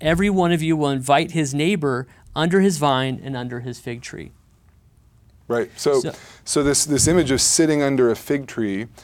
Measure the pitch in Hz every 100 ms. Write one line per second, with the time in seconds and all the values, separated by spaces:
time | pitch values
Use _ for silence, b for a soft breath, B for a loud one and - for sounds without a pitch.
0 | 156 170 202 190 170 170 160 156 143 135
1 | 131 143 165 165 143 143 165 202 143 123
2 | 131 b b - 170 190 196 156 147 131
3 | 131 127 135 127 123 120 123 120 127 120
4 | - - 76 - _ _ _ _ _ _
5 | _ _ _ _ - 117 101 - 147 135
6 | 156 - B B B 147 143 139 156 139
7 | 156 180 139 131 - - 160 147 139 135
8 | 120 107 - 143 127 - 104 98 113 -